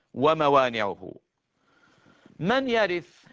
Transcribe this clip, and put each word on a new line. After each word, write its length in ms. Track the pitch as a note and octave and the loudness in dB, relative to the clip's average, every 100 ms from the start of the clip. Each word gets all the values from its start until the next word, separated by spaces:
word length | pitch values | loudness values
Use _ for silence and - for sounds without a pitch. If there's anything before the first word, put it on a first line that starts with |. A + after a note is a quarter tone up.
| _ | _
وموانعه. 1000 | - D3 D#3 C#3+ C#3 B2+ A#2 G2+ F2+ F2+ - _ _ _ _ _ _ _ _ _ _ _ - | -2 0 2 4 4 2 -2 -6 -6 -14 -18 _ _ _ _ _ _ _ _ _ _ _ -8
من 300 | E3+ C4 C4+ | -2 -2 0
يرث 540 | A3+ G3 F3 - _ - | 0 0 -2 -10 _ -20